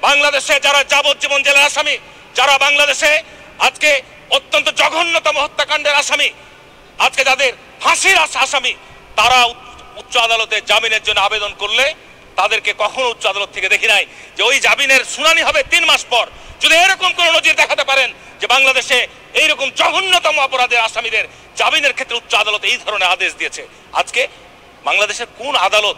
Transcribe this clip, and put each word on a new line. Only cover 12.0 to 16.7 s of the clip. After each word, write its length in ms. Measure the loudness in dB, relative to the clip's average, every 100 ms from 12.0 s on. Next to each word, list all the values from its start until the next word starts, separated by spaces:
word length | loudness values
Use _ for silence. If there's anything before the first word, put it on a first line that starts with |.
| -16 -20 -14 -2
তাদেরকে 380 | 0 0 -4 -4
কখনো 300 | -4 -2 -4
উচ্চ 180 | -4 -4
আদালত 220 | -4 -6
থেকে 160 | -6 -2
দেখি 180 | 0 2
নাই 200 | 0 0 -10 -20 -4
যে 60 |
ওই 180 | -2 0
জামিনের 440 | 0 0 2 2
শুনানি 380 | 0 -2 0 2
হবে 200 | 2 0
তিন 220 | 0 0
মাস 200 | 2 0
পর। 220 | 0 -2 -2 -8 -20 -4
যদি 140 | 2